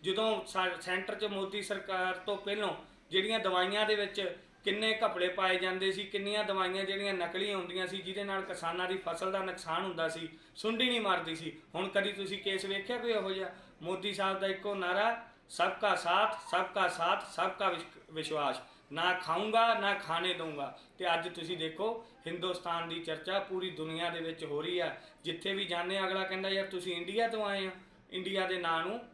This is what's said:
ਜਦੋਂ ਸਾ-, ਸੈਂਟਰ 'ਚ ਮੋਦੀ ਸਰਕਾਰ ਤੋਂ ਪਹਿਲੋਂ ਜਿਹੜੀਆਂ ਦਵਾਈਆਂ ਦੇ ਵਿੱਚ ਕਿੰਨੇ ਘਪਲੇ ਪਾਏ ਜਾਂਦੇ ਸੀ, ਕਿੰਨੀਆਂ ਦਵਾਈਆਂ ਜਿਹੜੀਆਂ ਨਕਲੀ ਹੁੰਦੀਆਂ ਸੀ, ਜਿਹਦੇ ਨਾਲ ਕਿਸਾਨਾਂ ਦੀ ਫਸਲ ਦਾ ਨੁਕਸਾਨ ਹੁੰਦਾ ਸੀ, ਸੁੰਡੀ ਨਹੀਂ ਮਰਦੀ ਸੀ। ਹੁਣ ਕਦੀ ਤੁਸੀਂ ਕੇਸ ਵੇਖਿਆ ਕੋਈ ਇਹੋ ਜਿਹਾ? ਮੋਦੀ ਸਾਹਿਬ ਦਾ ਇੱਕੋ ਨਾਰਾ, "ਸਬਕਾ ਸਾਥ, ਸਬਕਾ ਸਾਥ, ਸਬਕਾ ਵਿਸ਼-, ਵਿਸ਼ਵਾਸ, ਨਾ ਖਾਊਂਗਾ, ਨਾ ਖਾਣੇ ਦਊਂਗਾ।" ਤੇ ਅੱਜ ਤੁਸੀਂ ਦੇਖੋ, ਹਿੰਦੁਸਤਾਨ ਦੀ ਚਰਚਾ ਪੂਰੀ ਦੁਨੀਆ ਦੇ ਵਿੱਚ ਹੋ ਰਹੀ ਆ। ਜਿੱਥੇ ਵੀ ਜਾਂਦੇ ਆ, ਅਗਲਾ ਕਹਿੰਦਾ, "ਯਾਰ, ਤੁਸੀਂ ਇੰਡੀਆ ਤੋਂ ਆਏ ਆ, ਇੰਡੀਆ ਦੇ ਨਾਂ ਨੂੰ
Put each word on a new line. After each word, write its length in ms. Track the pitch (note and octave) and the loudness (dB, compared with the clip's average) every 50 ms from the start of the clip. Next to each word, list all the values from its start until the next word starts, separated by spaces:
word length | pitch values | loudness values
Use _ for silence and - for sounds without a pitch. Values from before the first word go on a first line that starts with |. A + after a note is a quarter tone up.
ਜਦੋਂ 440 | - F#3 F#3 G#3 A3 A3 G#3+ G3 - | 0 0 2 2 2 2 2 0 -2
ਸਾ-, 340 | - - F#3+ F#3 F3+ F3 - | -2 0 2 2 2 0 -4
ਸੈਂਟਰ 340 | - F3+ F#3 F#3+ F#3+ - G#3 | -2 -2 -2 -2 -2 -4 -4
'ਚ 100 | - G#3+ | -2 -2
ਮੋਦੀ 380 | G#3 G3+ G3 F#3+ F#3+ G3 G#3 | -2 0 -2 -2 -2 -4 -6
ਸਰਕਾਰ 520 | F#3+ - G3+ G3 G3 - F#3+ F#3 F#3 F#3 F3+ | -2 -2 -4 -4 -2 -2 0 0 2 0 0
ਤੋਂ 220 | F3+ - - G3+ | -2 -2 -2 -2
ਪਹਿਲੋਂ 380 | F#3+ - G3 G3+ G#3+ G#3 F#3 D3+ - - - - - - - | -2 0 -2 0 0 0 -2 -2 -4 -10 -16 -20 -20 -14 0
ਜਿਹੜੀਆਂ 300 | D#3+ F#3+ G3 G#3+ A3+ A3 | 2 2 2 4 0 2
ਦਵਾਈਆਂ 460 | - F#3+ F#3 F3+ F3+ F#3+ G3+ G#3 G#3+ | 2 4 4 4 4 4 4 2 4
ਦੇ 80 | G#3 G#3+ | 4 4
ਵਿੱਚ 420 | G#3 G3+ G3 - G#3 F#3+ F3 - - - - - - - | 2 2 -2 -2 -2 -2 -2 -4 -6 -14 -20 -20 -4 -2
ਕਿੰਨੇ 360 | G#3 G3 G#3+ A3 A3 G#3+ A3 A3+ | 0 0 2 2 2 4 4 2
ਘਪਲੇ 220 | G#3 - F3+ F3+ F3+ | 2 4 2 0 2
ਪਾਏ 300 | F3+ - F#3+ F#3 F#3 F3+ | 2 2 4 4 4 2
ਜਾਂਦੇ 340 | F#3 F#3 F#3 F#3 F#3+ F#3+ | 2 0 0 2 2 0
ਸੀ, 120 | F#3 G3 G3+ | 0 0 -4
ਕਿੰਨੀਆਂ 400 | G3 - G3+ G3 G3+ G#3 G#3+ G#3+ | -4 -4 -2 -2 0 0 0 2
ਦਵਾਈਆਂ 400 | G3+ F#3+ F#3+ F#3 F3+ F#3 G3 G3 | 2 2 2 2 2 0 -2 -2
ਜਿਹੜੀਆਂ 300 | F#3+ G3 G3 G3+ G3+ F#3+ | -2 -2 -2 0 -2 0
ਨਕਲੀ 400 | F3+ F3 E3 - F#3 G3+ G#3 G3+ | 0 -2 -2 -2 -2 -2 0 -2
ਹੁੰਦੀਆਂ 320 | F#3 F3 F3 F3+ F#3+ F#3 | -2 -4 -4 -2 -2 -2
ਸੀ, 120 | F3 F#3+ G3 | -2 -2 -6
ਜਿਹਦੇ 260 | E3+ F#3 F#3+ G3+ G3+ | -6 -4 -4 -4 -2
ਨਾਲ 180 | G3 G3 F#3+ | -2 -2 -2
ਕਿਸਾਨਾਂ 460 | F#3+ F#3 F3+ - E3+ E3 F3 F3+ F3+ F3+ | -2 -4 -6 -2 -2 -2 0 0 0 0
ਦੀ 100 | F#3+ F#3+ - E3+ | 0 -2 -2 -4
ਫਸਲ 240 | E3 E3 F#3+ F#3+ | -2 0 -2 0
ਦਾ 60 | F#3+ G3 | 0 0
ਨੁਕਸਾਨ 460 | F#3 F#3 - - - E3 D#3+ F3 F#3+ | 0 -2 -4 -6 -4 -2 -2 0 0
ਹੁੰਦਾ 240 | F#3+ F3 E3 E3 D#3+ | -2 0 0 0 0
ਸੀ, 200 | D#3 E3 E3 D#3 - - - - - | 0 -4 -8 -10 -12 -16 -20 -20 -14
ਸੁੰਡੀ 320 | - - A3 A#3 A3+ B3+ B3 | -4 -2 0 2 2 2 2
ਨਹੀਂ 120 | A#3+ A3+ | 2 2
ਮਰਦੀ 340 | G#3+ G3 F#3 E3+ D#3+ E3 D#3+ | 4 2 2 2 2 -2 -4
ਸੀ। 240 | D#3+ E3 D3+ - - - - - | -4 -6 -8 -10 -10 -20 -8 -4
ਹੁਣ 140 | E3 G3 F#3+ | -4 -2 2
ਕਦੀ 240 | - G3+ G3 G#3 | 2 2 2 2
ਤੁਸੀਂ 260 | G3 G3 G3 F#3 G3+ G3 | -2 -4 -4 -4 -6 -4
ਕੇਸ 260 | - G3 G3 F#3 G3 | -2 -2 -2 0 -2
ਵੇਖਿਆ 340 | F#3+ G3 G3 F#3+ - B3 A#3+ | -2 -2 -4 -2 -2 -4 -2
ਕੋਈ 140 | A3 A#3 | 0 2
ਇਹੋ 180 | A3+ G#3 F#3+ G3 | 2 2 2 0
ਜਿਹਾ? 200 | F#3+ F#3+ F#3+ - - - - - - - | -2 -2 -4 -6 -8 -12 -20 -20 -18 -8
ਮੋਦੀ 320 | D#3 E3+ F#3+ F#3 F3 G#3 F#3+ | -4 -4 -4 -2 -2 -4 0
ਸਾਹਿਬ 260 | G3 G3 G3 F#3+ F#3+ | 2 2 2 2 2
ਦਾ 60 | G3 | 0
ਇੱਕੋ 280 | F#3+ F#3+ F#3+ - G#3 G3+ | 0 0 -2 -2 -4 -2
ਨਾਰਾ, 520 | F#3+ F3+ F3 F3+ G3 G#3+ A3+ - - - - - - _ - | 0 0 2 2 4 4 4 2 0 -8 -16 -20 -20 _ -14
"ਸਬਕਾ 440 | - - E3+ F#3+ F#3+ - - G3+ F3+ | 0 2 2 2 2 2 2 2 2
ਸਾਥ, 440 | - - E3+ F3 G3 A3 A3 - - - - | 2 4 4 6 6 6 4 2 -4 -4 0
ਸਬਕਾ 380 | - F3+ F#3 F#3 - G3+ F#3 F3 | 0 2 2 2 2 2 2 2
ਸਾਥ, 380 | - - E3 F3 G3+ - - - - | 2 2 2 2 2 2 0 -6 -2
ਸਬਕਾ 340 | - F3 F#3+ F#3 - G3+ F#3 | -2 0 0 0 0 0 0
ਵਿਸ਼-, 320 | F3 D#3+ E3+ - - - - - | 0 0 -6 -12 -16 -20 -20 -8
ਵਿਸ਼ਵਾਸ, 480 | D#3+ D#3+ D3+ - D#3 D3 C#3+ C3+ A#2+ - - - - - - - | -6 -6 -4 -2 0 0 2 0 0 -2 -8 -14 -20 -20 -16 -8
ਨਾ 200 | C#3+ D#3+ E3+ F3+ | -2 2 2 2
ਖਾਊਂਗਾ, 640 | F3+ F3+ - D3+ E3 F3+ G#3 A3 A3 A#3 A3+ A#3 A3 | 2 2 0 0 0 2 2 4 6 6 8 8 6
ਨਾ 200 | G3+ G3 G3+ G3 | 4 4 2 2
ਖਾਣੇ 400 | G3+ - C#3+ E3 E3+ F3 F#3 F3 | 0 0 -2 0 0 2 0 0
ਦਊਂਗਾ।" 440 | E3 E3 D#3+ D3+ C#3+ C#3 B2 - - - - - - | 0 -4 -6 -4 -4 -6 -6 -8 -14 -20 -20 -10 -2
ਤੇ 160 | F3+ F3+ E3 | 2 2 2
ਅੱਜ 140 | E3 E3 F3+ | 2 0 -4
ਤੁਸੀਂ 280 | E3+ - E3 D#3 F3+ | -6 -8 -6 -6 -4
ਦੇਖੋ, 500 | E3 D#3+ D#3+ D#3 - G3+ A3+ A#3 A3+ - - - - - | -2 -4 -4 -2 -2 -2 -2 -2 -4 -8 -14 -20 -14 -10
ਹਿੰਦੁਸਤਾਨ 640 | E3 F3 F3 F3 F#3 F3+ F3+ - F3+ E3 E3+ E3+ E3 | -8 -6 -4 -2 -2 -4 -4 -2 -2 -2 -2 -2 -4
ਦੀ 120 | E3 E3+ | -6 -6
ਚਰਚਾ 400 | D#3+ D#3+ D#3 D3+ - F#3 F#3+ G3 | -4 -4 -6 -4 -4 -2 0 0
ਪੂਰੀ 300 | F#3+ - F#3 F#3 F#3 F#3 | 0 0 -4 -2 -2 -4
ਦੁਨੀਆ 400 | D#3+ D3 D#3 D#3+ D#3+ E3 E3+ E3+ | -4 -4 -4 -4 -2 -2 -2 -2
ਦੇ 100 | E3 E3 | -2 -2
ਵਿੱਚ 240 | E3 E3 D#3+ D#3+ D#3+ | -4 -4 -4 -6 -6
ਹੋ 180 | C#3+ C#3+ D3 | -4 -2 -2
ਰਹੀ 160 | D#3 F3 F3+ F3 | -2 0 0 0
ਆ। 180 | E3+ D3+ - - - - - - - | 0 0 -2 -6 -14 -20 -20 -8 -6
ਜਿੱਥੇ 300 | E3 D#3+ E3 - F#3+ G3 | -6 -6 -4 -2 -2 0
ਵੀ 100 | G3 G3+ | 0 0
ਜਾਂਦੇ 340 | E3+ F3 E3+ F3 F3+ G3 G3 | 0 0 0 0 0 0 0
ਆ, 80 | F#3+ | 0
ਅਗਲਾ 180 | F#3 F#3+ F#3+ F#3+ | 2 2 0 0
ਕਹਿੰਦਾ, 240 | F#3 F#3+ F#3 F#3+ F#3+ | 0 -2 -2 0 0
"ਯਾਰ, 180 | F#3+ G3 G3 | 0 0 0
ਤੁਸੀਂ 300 | G3 F#3+ F3+ F3 F#3 F3 | -2 -4 -4 -4 -2 -4
ਇੰਡੀਆ 320 | E3+ F3 F3+ G3+ A3+ A#3 A3+ | -4 -4 -2 2 2 2 2
ਤੋਂ 180 | A3 G#3+ G#3+ | 2 0 0
ਆਏ 200 | G3+ G3 G3 F#3+ | 0 0 0 -2
ਆ, 40 | F#3+ F#3 - - - - - - - | -2 -4 -8 -16 -20 -20 -20 -18 -8
ਇੰਡੀਆ 340 | - F#3+ F#3 F#3+ G3 F#3+ F#3 | -6 -4 -4 0 0 2 2
ਦੇ 120 | F#3 F#3 F3+ | 2 0 0
ਨਾਂ 260 | E3+ E3 E3 D#3+ E3+ | 2 2 2 2 2
ਨੂੰ 160 | F#3 G#3+ A#3+ - - | 0 -2 -4 -6 -12